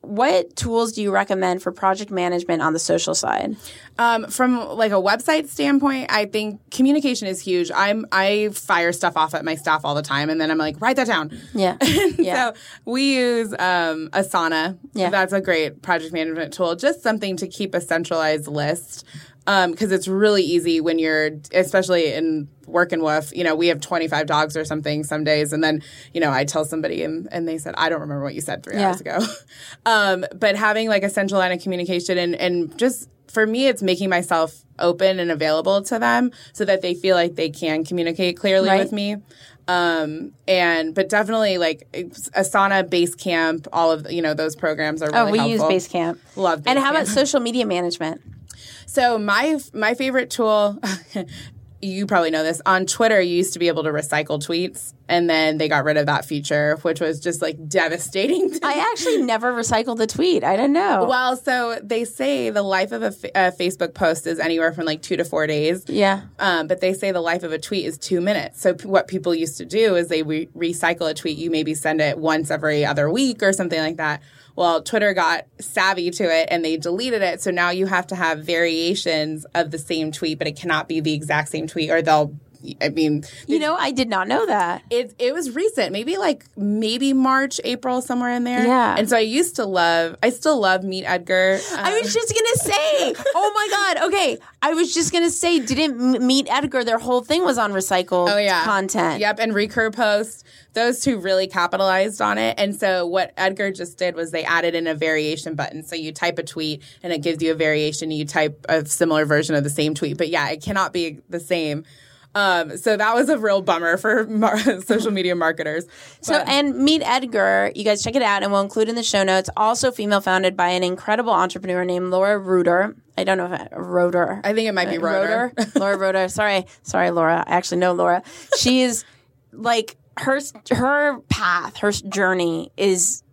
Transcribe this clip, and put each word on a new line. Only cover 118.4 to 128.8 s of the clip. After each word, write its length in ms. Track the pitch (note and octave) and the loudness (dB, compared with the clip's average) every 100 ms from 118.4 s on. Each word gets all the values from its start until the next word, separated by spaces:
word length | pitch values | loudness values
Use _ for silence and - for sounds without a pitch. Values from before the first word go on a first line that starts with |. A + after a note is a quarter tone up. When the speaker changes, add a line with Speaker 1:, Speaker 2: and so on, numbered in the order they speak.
Speaker 1:
and 80 | G3+ | 2
we'll 80 | G3+ | 0
include 280 | G3 A3 A3 | 0 0 0
in 60 | |
the 80 | A#3 | 0
show 220 | A3 G3+ | 0 2
notes. 240 | F#3+ F#3+ F#3+ - | 4 2 0 0
Also 340 | G#3+ A#3+ C4 | 0 2 0
female 300 | B3 G#3 G3+ | -2 0 2
founded 360 | G3 F#3 F#3 F#3+ | 2 2 2 2
by 120 | F3 | 0
an 160 | F3+ | 2
incredible 480 | F3+ F#3 - A3 A#3 | 0 -2 -2 0 2
entrepreneur 520 | F#3+ F3+ F3+ F#3+ F3+ | 2 2 -2 -4 -2
named 260 | F3+ F3+ F#3 | -2 -2 0
Laura 280 | F#3 G3 G#3 | 2 2 2
Rooter. 560 | F#3+ F#3 E3+ F3 G#3 - _ - | 2 2 4 4 0 -4 _ -4
I 80 | |
don't 140 | F#3+ F#3+ | 0 0
know 80 | F3+ | 0
if 60 | |
I, 160 | F3+ - - | -6 -8 -12
Roeder. 640 | F3+ F3+ F3 F3 F3 G3+ | -2 2 2 2 0 0
Speaker 2:
I 80 | G3+ | -2
think 160 | G#3+ A3 | 0 0
it 40 | |
might 180 | F#3+ F3 | 0 -2
be 80 | E3+ | -2
Speaker 1:
Uh, 20 | |
Speaker 2:
Roeder. 520 | E3 D#3+ - A3+ B3 - | 0 0 0 0 -2 -2
Speaker 1:
Roeder? 160 | G#3+ | -2
<laughs> 60 | - | 0
Laura 160 | G3 G3 | 0 0
Roeder. 320 | F#3+ F#3+ F#3 | 0 0 -2
Sorry. 380 | G#3+ G#3 G3 F#3 - | 0 0 0 -2 -14
Sorry, 280 | - F#3 F3+ | -4 0 2
Laura. 320 | E3+ D#3+ E3+ | 2 2 2
I 60 | - F3 | 2 -2
actually 220 | - F3 | 0 0
know 140 | F3+ | 0
Laura. 280 | F3 F3+ F3 - - - - | 2 2 2 -2 -20 -4 0
She 240 | B3 B3+ | 2 4